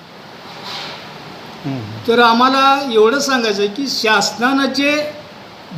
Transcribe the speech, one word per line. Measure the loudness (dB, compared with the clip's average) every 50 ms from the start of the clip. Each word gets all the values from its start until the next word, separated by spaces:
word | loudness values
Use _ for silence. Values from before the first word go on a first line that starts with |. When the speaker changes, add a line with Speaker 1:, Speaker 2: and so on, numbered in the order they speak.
| -20 -20 -20 -20 -20 -20 -20 -18 -18 -18 -18 -16 -14 -12 -12 -12 -12 -12 -14 -14 -16 -16 -18 -18 -16 -16 -16 -16 -16 -16 -18 -12 -8
Speaker 1:
हम्म. | -8 -8 -8 -8 -10 -12 -8 -2 0
Speaker 2:
तर | 4 6
आम्हाला | 6 6 6 6 4 4 4 4 4 4 4 2 0 0 4
एवढं | 4 6 6 4 2
सांगायचं | 0 0 0 0 0 0 0 0 -2
आहे | -2 -2
की | -4 -6 -4
शासनानं | -4 -2 0 2 2 2 2 0 -2 -2 0 0 2 2 0
जे | 0 0 0 0 0 0 0 -2 -4 -8 -12 -16 -18 -20 -20 -20 -20 -20 -20 -18 -16 -14